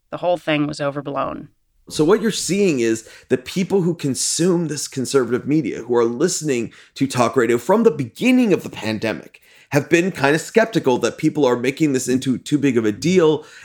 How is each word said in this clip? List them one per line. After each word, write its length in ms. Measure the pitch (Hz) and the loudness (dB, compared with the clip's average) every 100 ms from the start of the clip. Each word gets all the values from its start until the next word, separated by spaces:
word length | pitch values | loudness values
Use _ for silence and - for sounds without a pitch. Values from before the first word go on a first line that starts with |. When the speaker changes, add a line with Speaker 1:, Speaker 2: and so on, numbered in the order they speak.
| _ | _
Speaker 1:
the 60 | 151 | -6
whole 200 | 175 175 | -2 -2
thing 300 | - 151 147 | -2 -2 -2
was 120 | 151 | -4
overblown. 720 | 143 143 139 139 135 - 151 _ _ _ - | -6 -6 -8 -6 -6 -8 -14 _ _ _ -10
Speaker 2:
So 160 | - 151 | 0 4
what 160 | 220 | 4
you're 100 | 220 | 2
seeing 480 | - - 196 196 139 | -2 -2 0 2 2
is 300 | 113 113 - - _ | 0 0 -4 -20 _
the 100 | 127 | -2
people 440 | - 180 175 196 | -2 -4 0 0
who 120 | 175 | 0
consume 760 | 165 147 120 - - 170 175 165 | -2 -4 -4 -4 0 0 0 -2
this 180 | 143 - | -6 -8
conservative 580 | - 120 143 117 120 117 | -6 0 0 2 -2 0
media, 360 | 156 110 71 | 0 0 -6
who 140 | 117 120 | 0 2
are 80 | 117 | 2
listening 640 | 120 175 160 151 123 104 - - | 0 -2 -2 -2 -2 -4 -10 -20
to 140 | - 135 | -4 -2
talk 280 | 127 117 - | 0 2 2
radio 220 | 117 117 | 2 2
from 260 | - 208 | 2 4
the 80 | 226 | 4
beginning 640 | - 120 - 240 254 233 | 2 -4 -2 2 4 4
of 100 | 165 | 0
the 60 | - | -2
pandemic, 720 | - 107 110 110 80 - - _ _ _ | -8 -6 -4 -4 -6 -10 -20 _ _ _
have 180 | 143 135 | -2 2
been 220 | 170 185 | 2 2
kind 240 | - 139 156 | 0 2 2
of 60 | |
skeptical 560 | - - 220 170 131 123 | 0 0 2 0 0 2
that 180 | 113 - | 0 -2
people 260 | 151 151 | -2 2
are 140 | 131 120 | 2 2
making 340 | 123 135 156 | -2 0 0
this 160 | 131 123 | 0 0
into 300 | 127 135 113 | -2 0 -4
too 200 | - 147 | -2 0
big 200 | 139 120 | 2 2
of 80 | 110 | 0
a 60 | |
deal 520 | 104 160 185 156 147 - - | -2 0 2 4 2 -4 -20